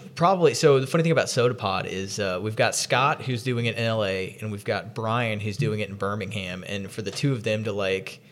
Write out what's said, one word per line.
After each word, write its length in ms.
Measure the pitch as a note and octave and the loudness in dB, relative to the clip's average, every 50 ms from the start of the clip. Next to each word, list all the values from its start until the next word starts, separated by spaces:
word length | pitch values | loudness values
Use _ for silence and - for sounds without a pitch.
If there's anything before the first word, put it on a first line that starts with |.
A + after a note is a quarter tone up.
| - - - | -14 -12 -2
Probably. 380 | - E3 F3 G3 F#3 E3+ D3 A#2 | 2 4 4 4 6 6 4 6
So 260 | - - D3+ C#3 C3+ | 6 6 6 6 6
the 60 | C3+ B2+ | 4 2
funny 160 | - E3+ D#3+ | 2 2 4
thing 100 | E3 D#3+ | 4 4
about 160 | C3 G2 - | 4 2 2
Soda 240 | - C3 A#2 A#2+ G2+ | 2 2 2 2 2
Pod 320 | F#2+ - G2 F#2+ F#2 - | 0 -2 -2 -2 -2 -2
is, 340 | - - F#2 G2 G2 - - | -4 -6 -6 -6 -6 -4 -2
uh, 200 | G2+ F#2+ F2+ F#2 G2 | -2 -2 -2 -2 -4
we've 120 | A2 A2 A#2+ | -4 0 2
got 180 | B2 A2 F#2+ | 2 2 2
Scott, 460 | - - - C3+ B2 C3 C#3+ D#3 - | 0 0 2 2 4 4 2 2 0
who's 220 | - C3 B2+ A2+ G#2+ | -2 -4 -4 -4 -2
doing 220 | C3 B2 A#2 A#2 | -2 -2 0 0
it 100 | A#2 A2 - | -2 -2 0
in 60 | A#2 | 0
L 180 | A2+ A2+ A2 G#2+ | 0 0 0 0
A, 340 | G2 F#2+ F#2+ F#2+ - - - | 0 0 -2 -4 -6 -8 -8
and 100 | A2 G#2+ | -8 -8
we've 140 | G#2 G2+ - | -8 -6 -4
got 280 | - G#2+ G2 E2 A2+ - | -2 -2 -2 -4 -6 -8
Brian, 460 | - A2+ A2 A2+ B2 A#2+ A2+ G#2+ G#2 | -6 -2 -2 0 0 0 -2 -2 -4
who's 180 | G#2 A2 G2+ - | -4 -4 -2 0
doing 220 | - A2 G#2+ G#2 | 0 0 0 -2
it 80 | G#2 G2 | -4 -6
in 60 | G2 | -6
Birmingham. 680 | G2 G2+ G2 G2+ A2 G2 G#2 G#2+ G2+ F#2+ F2+ F2+ F#2 F2+ - | -4 -4 -2 -2 -4 -4 -6 -6 -6 -6 -6 -8 -8 -8 -8
And 240 | G2+ G2+ G2 F#2 | -6 -6 -6 -8
for 100 | - - | -8 -8
the 100 | G#2 G2 | -8 -6
two 200 | F#2+ - - C#3+ | -4 -2 0 0
of 120 | C3+ A#2+ G2+ | 0 0 -2
them 200 | A2 G#2+ A2 A2 | -2 -2 -2 -2
to, 80 | A2+ | -2
like, 480 | G2+ G2+ G2 F#2+ F#2+ F#2+ F#2+ - - - - - | -2 -2 0 0 0 -2 -2 -6 -14 -16 -20 -20